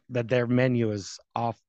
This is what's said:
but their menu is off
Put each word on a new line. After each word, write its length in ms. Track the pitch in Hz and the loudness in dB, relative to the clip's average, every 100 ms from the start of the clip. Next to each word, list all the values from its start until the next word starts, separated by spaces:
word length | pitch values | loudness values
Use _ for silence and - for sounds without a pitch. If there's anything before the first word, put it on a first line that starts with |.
| - | -6
but 200 | 123 113 | -4 0
their 180 | 127 120 | 0 2
menu 440 | 123 131 120 113 | 2 2 2 0
is 260 | 104 87 - _ | -2 -8 -16 _
off 260 | 117 117 - | -4 -4 -6